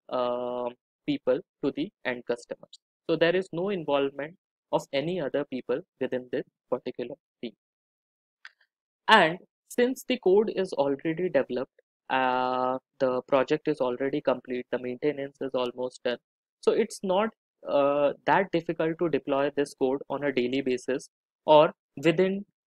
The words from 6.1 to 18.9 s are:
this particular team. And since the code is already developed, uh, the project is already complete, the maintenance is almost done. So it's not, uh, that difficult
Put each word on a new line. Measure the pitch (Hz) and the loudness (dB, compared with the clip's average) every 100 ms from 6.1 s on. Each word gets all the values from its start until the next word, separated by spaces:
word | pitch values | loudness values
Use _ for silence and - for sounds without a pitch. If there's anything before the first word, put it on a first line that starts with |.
| 127 127 | -4 -4
this | 135 - _ - | -8 -8 _ -8
particular | 127 127 - 120 135 _ - | -6 -6 -8 -10 -10 _ -14
team. | 117 - _ _ _ _ _ _ _ _ - _ _ _ _ _ - | -14 -14 _ _ _ _ _ _ _ _ -20 _ _ _ _ _ 6
And | 214 160 180 - _ _ | 8 6 0 -12 _ _
since | - 247 262 | 0 0 0
the | - 247 | -4 0
code | 185 196 214 | 4 4 4
is | - 190 | -2 -4
already | - 139 139 165 165 180 | -2 -2 0 -4 -2 0
developed, | 139 120 123 135 _ _ _ - | 0 0 -4 -6 _ _ _ -4
uh, | 131 127 127 127 127 127 131 _ - | 0 2 2 0 0 0 -2 _ -2
the | 131 127 | 0 0
project | - 139 127 151 - | 2 2 2 0 0
is | 147 | -2
already | 127 123 139 147 | -2 -2 -2 -2
complete, | 143 127 - 123 - | 0 -2 -2 -8 -4
the | 123 | -6
maintenance | 127 123 147 143 139 - | -6 -4 -4 -4 -8 -8
is | 135 | -6
almost | 127 123 123 127 - | -2 -4 -4 -8 -6
done. | 123 120 _ _ _ _ | -6 -6 _ _ _ _
So | - | 0
it's | 165 220 - | 2 0 -4
not, | 190 185 220 _ _ _ - | -2 0 0 _ _ _ -2
uh, | 143 139 143 143 - - | 0 2 2 0 0 2
that | 165 196 | 2 2
difficult | 170 165 165 160 | -2 -4 -4 -4